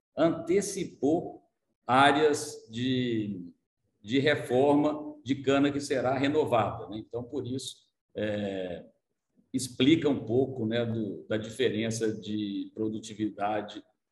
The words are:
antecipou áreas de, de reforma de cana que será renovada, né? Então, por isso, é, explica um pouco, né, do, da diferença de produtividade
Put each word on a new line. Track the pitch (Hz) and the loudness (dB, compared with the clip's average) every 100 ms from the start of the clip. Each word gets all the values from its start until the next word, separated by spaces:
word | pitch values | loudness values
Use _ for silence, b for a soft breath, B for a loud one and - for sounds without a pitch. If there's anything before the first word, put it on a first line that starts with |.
| _ - | _ 0
antecipou | 165 139 - 190 196 190 - - 135 170 - - _ _ _ _ - | 0 2 0 0 0 -4 -8 -2 2 2 -2 -12 _ _ _ _ 2
áreas | 127 143 147 156 147 - - - | 6 6 6 4 2 -4 -12 -12
de, | 113 127 127 123 110 104 95 87 - _ _ _ _ | -4 -2 0 0 -2 -4 -6 -10 -18 _ _ _ _
de | 104 135 | -2 2
reforma | 147 147 - 123 143 147 151 - - - | 2 2 2 4 6 4 4 -2 -8 -8
de | 117 135 | -4 -2
cana | 135 139 143 | 2 4 4
que | 139 | 0
será | - 135 123 135 | -2 0 0 0
renovada, | 139 151 135 117 101 - - | 2 2 2 2 2 -2 -10
né? | 107 | -10
Então, | - 117 | -8 -10
por | 123 143 120 | -6 -6 -6
isso, | 131 - - _ _ _ | -6 -8 -16 _ _ _
é, | - 107 104 101 95 92 82 - _ _ _ _ _ _ | -6 -4 -2 -4 -4 -6 -8 -14 _ _ _ _ _ _
explica | 131 113 - 131 160 151 | -8 -4 2 4 6 4
um | 127 | 0
pouco, | - 120 131 - 110 | 0 0 0 -2 -2
né, | 117 | 0
do, | 117 110 101 82 - | -2 -2 -4 -6 -4
da | 107 | -4
diferença | 107 - 117 104 113 110 113 | -4 -2 0 0 -2 -2 -2
de | 101 95 107 104 98 95 | -4 -6 -6 -4 -6 -8
produtividade | - 110 110 107 104 107 98 101 107 104 107 - _ _ | -6 -6 -6 -10 -6 -6 -2 -4 -4 -6 -12 -18 _ _